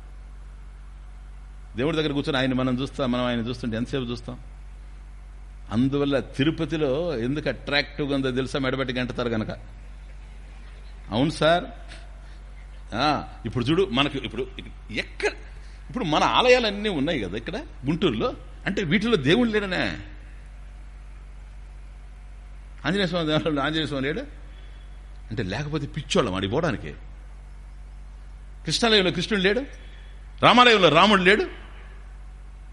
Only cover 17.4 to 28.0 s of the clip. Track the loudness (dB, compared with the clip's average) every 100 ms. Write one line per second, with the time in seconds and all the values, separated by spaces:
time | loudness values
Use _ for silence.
17.4 | -6 -8 -8 -6 -2 2 2 2 0 -2
18.4 | -12 -8 -4 0 4 4 6 6 6 6
19.4 | 6 2 0 0 0 -2 -8 -14 -14 -16
20.4 | -16 -16 -16 -16 -16 -16 -16 -16 -16 -16
21.4 | -16 -16 -16 -14 -16 -16 -16 -16 -16 -16
22.4 | -16 -16 -16 -6 -2 2 2 2 2 2
23.4 | 2 2 2 0 0 0 0 -2 -6 -10
24.4 | -14 -16 -16 -16 -16 -16 -16 -14 -8 -4
25.4 | -2 -4 -4 -4 -4 -6 0 2 4 2
26.4 | 0 2 0 0 -6 -12 -14 -16 -16 -16
27.4 | -16 -16 -16 -16 -16 -16